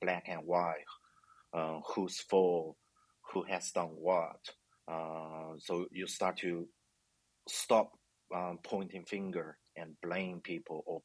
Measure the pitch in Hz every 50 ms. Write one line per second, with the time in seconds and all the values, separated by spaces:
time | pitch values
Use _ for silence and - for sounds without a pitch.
0 | 90 90 90 87 - 92 87 80 78 85 87 87 87 85 80 - - - - -
1 | _ - _ _ _ - - - - _ - 82 80 80 80 78 76 - - 107
2 | 95 90 - - - - 98 95 92 90 87 85 80 80 76 _ _ _ _ _
3 | _ _ _ _ - - - 95 85 - 95 90 - - - 90 85 80 80 78
4 | 80 90 92 87 82 80 - - - - - _ _ _ _ _ _ - 82 80
5 | 80 80 80 80 80 80 80 80 80 80 80 78 - - 90 87 90 - - 92
6 | 92 - - - 98 92 90 - - 90 87 85 85 - _ _ _ _ _ _
7 | _ _ _ _ _ _ _ _ - - - - - - 120 110 104 - - -
8 | _ _ _ _ _ - 90 90 90 87 87 85 - - - 98 95 92 95 92
9 | 85 - 104 98 98 95 90 87 80 78 76 _ _ _ - - 85 80 76 -
10 | - 85 90 95 92 90 90 87 - - 85 82 - - 82 76 - - 82 80
11 | -